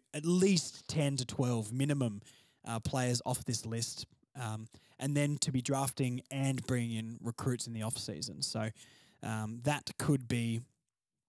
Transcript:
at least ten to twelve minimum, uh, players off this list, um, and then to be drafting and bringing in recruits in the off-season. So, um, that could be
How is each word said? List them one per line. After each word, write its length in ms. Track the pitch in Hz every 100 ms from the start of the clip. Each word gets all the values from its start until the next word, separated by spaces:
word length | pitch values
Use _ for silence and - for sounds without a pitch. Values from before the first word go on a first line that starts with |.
| _
at 120 | 151 160
least 640 | 180 190 180 - - -
ten 300 | - 143 139
to 80 | 123
twelve 480 | - 123 120 104
minimum, 480 | 123 143 143 123 104 - - _ _ -
uh, 140 | 113
players 420 | - 135 123 120 -
off 180 | -
this 220 | - 110 113
list, 400 | 113 113 - - _ _ 123
um, 300 | 117 110 110 - _ -
and 180 | 135 143
then 200 | 143 147
to 120 | -
be 100 | 131
drafting 600 | 123 135 135 - 131 123 -
and 340 | 139 135 131 110
bringing 300 | 127 117 113
in 220 | 113 117
recruits 460 | 117 - 131 123 -
in 60 |
the 80 | 113
off-season. 600 | 110 - - 80 - 76
So, 280 | - 113 110 - - - - -
um, 380 | - 110 107 117
that 280 | 127 143 - -
could 300 | - 139 120
be 320 | 120 117 113 123 _ _ _ _ _